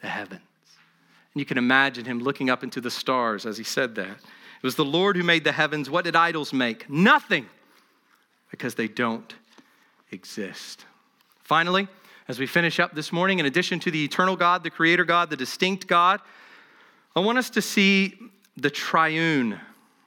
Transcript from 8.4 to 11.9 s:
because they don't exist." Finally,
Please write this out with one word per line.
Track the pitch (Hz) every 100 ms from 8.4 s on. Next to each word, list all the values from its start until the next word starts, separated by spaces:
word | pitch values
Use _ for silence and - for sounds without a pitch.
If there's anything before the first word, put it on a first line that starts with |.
| -
because | - 127 -
they | 110
don't | 107 120 113 - - _ - _ _ _ _ -
exist." | 95 - - 95 - - - - _ _ _ _ _
Finally, | - 156 170 190 196